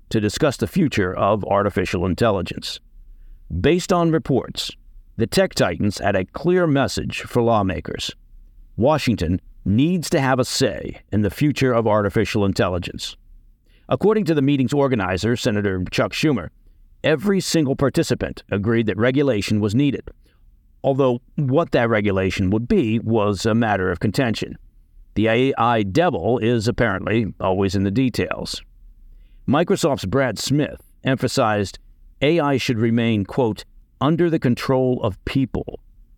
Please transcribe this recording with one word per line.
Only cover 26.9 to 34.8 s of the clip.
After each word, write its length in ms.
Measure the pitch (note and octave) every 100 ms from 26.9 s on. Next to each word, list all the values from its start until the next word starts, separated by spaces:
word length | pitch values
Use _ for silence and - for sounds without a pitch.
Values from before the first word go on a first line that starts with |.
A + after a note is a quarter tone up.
| F#2+ F2+ A2+ G#2+ -
always 360 | G2 F#2+ G2 G2
in 80 |
the 80 | G2
details. 680 | G2+ C3 - F#2 - - - - - - - - - - - -
Microsoft's 580 | C#3 F3 F#3+ E3 C3+ F#2
Brad 320 | C3+ C3 F#2+
Smith 440 | - C#3+ A2 - - -
emphasized 760 | C3 C3+ B2+ - A2+ G#2 G2 - - - - -
A 180 | C#3+ E3+
I 180 | C#3+ C3+
should 200 | - A2+
remain, 480 | A#2 A#2 A#2 A2 F#2+
quote, 400 | - A2 G2+ - - - -
"under 300 | C3+ D#3+ F3
the 100 | D#3
control 600 | C3 A#2+ - C3